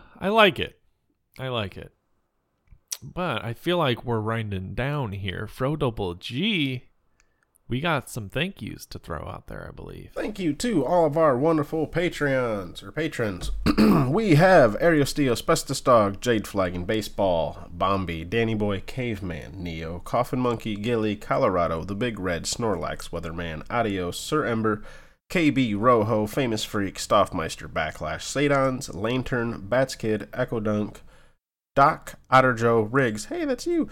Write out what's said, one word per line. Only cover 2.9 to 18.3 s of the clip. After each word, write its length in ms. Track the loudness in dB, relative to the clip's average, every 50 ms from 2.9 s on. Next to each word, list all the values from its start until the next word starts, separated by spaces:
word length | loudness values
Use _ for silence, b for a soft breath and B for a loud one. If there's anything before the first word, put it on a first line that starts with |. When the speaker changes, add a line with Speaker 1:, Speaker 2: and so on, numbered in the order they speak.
| -16 -16
Speaker 1:
But 420 | -14 -12 -8 -4 -4 -2 -2 -2 -4
I 100 | -6 -8
feel 240 | -6 -2 0 2 2
like 260 | 2 2 0 0 -2
we're 160 | -4 -4 -2
winding 540 | -2 -2 -2 -2 -4 -4 -4 -6 -6 -6 -6
down 380 | -4 -4 -2 -2 -4 -4 -4 -6
here. 340 | -6 -6 -6 -6 -6 -6 -8
Fro 280 | -6 -4 -2 -2 0
Double 380 | 0 0 0 0 -2 -4 -4 -4
G, 680 | -6 -8 -8 -4 -2 -2 0 0 0 0 -2 -2 -6 -10 -14 _ _ _ _ _ _ _ _ _ _ _ _ _ _ _ -6
we 140 | -4 -2
got 260 | 0 0 -2 -2 -2 -6
some 200 | -10 -10 -10 -6
thank 320 | -4 -4 -4 -4 -6 -10
yous 240 | -10 -10 -10 -12 -14 -14
to 120 | -14 -14
throw 280 | -10 -8 -8 -8 -8 -10
out 200 | -12 -14 -14 -14
there, 200 | -14 -12 -12 -14
I 60 | -14
believe. 360 | -14 -14 -14 -14 -14 -16 -14 -10
Speaker 2:
Thank 240 | -8 -6 -6 -4 -4
you 160 | -2 -2 -2
to 320 | -2 -2 0 0 2 2
all 220 | 4 4 4 4 4
of 100 | 4 4
our 180 | 4 4 4
wonderful 520 | 4 4 4 4 2 0 0 -2 -2 -2 -2
Patreons, 960 | -2 0 -2 -2 -2 0 0 0 2 2 0 0 -2 -4 -4 -8 -10 -14 -14
or 80 | -12
patrons. 600 | -6 -4 -4 -4 -2 -2 -2 -2 -2 -4 -4 -4 -4 -2 -2
<clears throat> 460 | 0 4 4 6 6 6 4 4 2
We 240 | 2 2 4 6 6
have 420 | 8 8 8 8 8 8 6 4 2
Arios 340 | 2 4 4 4 2 0 0
Dios, 260 | 0 2 2 2 0
Bestis 420 | 2 0 0 0 0 -4 -6 -2 2
Dog, 380 | 6 6 6 6 4 0 -2
Jade 240 | 0 2 2 2 0
Flagon, 400 | -2 -2 0 0 0 0 -4 -2
Baseball, 840 | -2 -2 -2 -2 -4 -2 0 2 2 4 2 2 0 -4 -8 -14 -12
Bombi, 520 | -6 -2 0 2 2 0 0 -2 -4 -6 -6
Danny 280 | -2